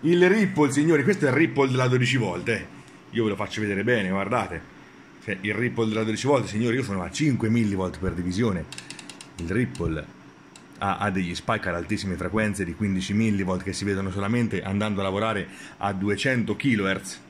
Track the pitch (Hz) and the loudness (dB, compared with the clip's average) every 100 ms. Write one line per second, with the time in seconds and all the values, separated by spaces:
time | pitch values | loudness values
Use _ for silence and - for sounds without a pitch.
0 | 156 175 180 220 202 - 147 139 156 156 | 6 6 6 6 2 4 4 4 4 4
1 | 131 190 143 127 160 131 135 127 127 127 | 4 2 2 4 2 4 2 4 4 4
2 | 123 127 104 87 92 107 - - - - | 2 2 0 -2 -2 -2 -4 -16 -20 -20
3 | - 113 110 98 101 - 107 98 107 120 | -6 -2 0 0 -4 -4 -2 0 2 2
4 | 95 98 98 120 90 82 - - - - | 2 0 0 0 0 -6 -12 -20 -20 -20
5 | - - - 95 101 104 123 117 110 110 | -20 -16 -8 -4 -2 0 -2 0 0 0
6 | 110 110 127 139 98 104 120 123 107 98 | -2 -2 2 2 2 -2 0 0 -2 -4
7 | 85 - 151 117 110 117 107 98 92 82 | -4 0 0 2 2 2 2 0 -2 -2
8 | 92 85 90 90 120 90 78 - - - | -4 -2 -4 0 0 -2 -6 -12 -16 -18
9 | - - - - 82 101 123 - 85 78 | -18 -18 -18 -10 -4 -2 -2 -2 -4 -4
10 | 76 - - - - - - - 98 95 | -8 -18 -20 -20 -20 -20 -20 -6 -4 0
11 | 101 95 90 90 - 110 95 87 85 107 | 0 0 -2 -4 -2 -2 -2 -4 -4 -4
12 | 101 85 87 107 107 95 87 82 107 95 | -4 -4 -2 0 0 -2 -6 -2 -2 -2
13 | 92 101 113 101 95 92 98 90 101 95 | 0 2 2 2 0 -2 -4 -4 -2 -2
14 | 98 92 98 120 113 95 98 101 107 101 | -2 -2 0 0 0 -2 -2 -2 0 0
15 | 98 98 110 104 87 - - - 101 98 | 0 0 0 -2 -4 -10 -18 -4 -4 -2
16 | 101 101 135 127 101 101 135 110 95 95 | -2 0 0 0 0 0 2 2 2 -2
17 | - - - | -4 -14 -16